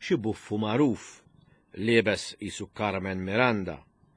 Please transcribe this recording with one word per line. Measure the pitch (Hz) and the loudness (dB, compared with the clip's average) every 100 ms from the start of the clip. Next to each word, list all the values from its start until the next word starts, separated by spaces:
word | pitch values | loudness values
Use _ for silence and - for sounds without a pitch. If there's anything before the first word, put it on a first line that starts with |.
xi | - 160 | -2 0
buffu | 107 98 - 107 | 0 -4 -4 -2
magħruf, | 107 117 147 101 - - _ - _ _ _ - | 0 4 2 2 -8 -20 _ -20 _ _ _ -4
libes | 107 117 107 98 - - | 4 4 4 0 -4 -8
qisu | 101 - 101 - | -10 -8 -10 -4
Carmen | 104 95 92 92 | -2 -2 -2 -4
Miranda, | 92 107 127 107 90 73 - _ _ | -2 2 2 2 -2 -8 -14 _ _